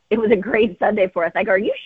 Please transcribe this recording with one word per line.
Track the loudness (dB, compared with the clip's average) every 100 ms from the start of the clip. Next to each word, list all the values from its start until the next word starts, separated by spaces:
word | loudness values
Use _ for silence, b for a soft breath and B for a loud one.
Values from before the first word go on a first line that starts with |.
| -4
It | -2
was | 2
a | 2
great | 2 0 0 0
Sunday | -2 0 0
for | 0 -2
us. |
I | -2
go, | 0
"Are | 0
you | 0 -6